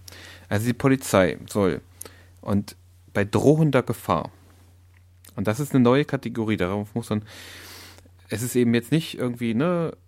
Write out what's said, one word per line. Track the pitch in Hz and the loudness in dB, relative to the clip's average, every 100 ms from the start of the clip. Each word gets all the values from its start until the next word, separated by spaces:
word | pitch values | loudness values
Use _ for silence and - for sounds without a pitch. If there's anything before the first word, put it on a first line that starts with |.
| - - - - - | -16 -20 -20 -20 -4
Also | 104 117 | -2 -2
die | |
Polizei | 120 135 131 - 101 92 - - | 0 2 0 2 2 2 0 -6
soll | 110 95 73 - - - - - - | 0 0 0 -8 -20 -20 -20 -20 -18
und | - 101 104 - _ _ - | -2 -2 -2 -14 _ _ -6
bei | - | -2
drohender | 104 107 104 151 160 131 | 0 4 4 6 4 2
Gefahr, | 120 120 - 87 - - - _ _ _ _ _ _ _ - - | 0 -6 0 -2 -2 -14 -20 _ _ _ _ _ _ _ -16 -6
und | 104 | -4
das | 110 | -2
ist | 143 | 0
eine | 135 | 4
neue | 120 131 | 4 4
Kategorie, | 147 135 123 113 110 104 | 2 -4 -6 -6 -2 0
darauf | 90 101 104 | 0 -2 -6
muss | 120 113 | -8 -4
man, | 107 104 - - - - - - - - _ _ | -4 -6 -18 -20 -20 -20 -20 -20 -20 -20 _ _
es | 104 | -8
ist | 123 127 | -2 2
eben | 120 | 4
jetzt | 117 113 | 2 2
nicht | 156 160 - | -2 -2 -6
irgendwie, | 127 117 117 | -6 -4 -2
ne, | 113 165 175 160 - | 0 0 -2 -4 -8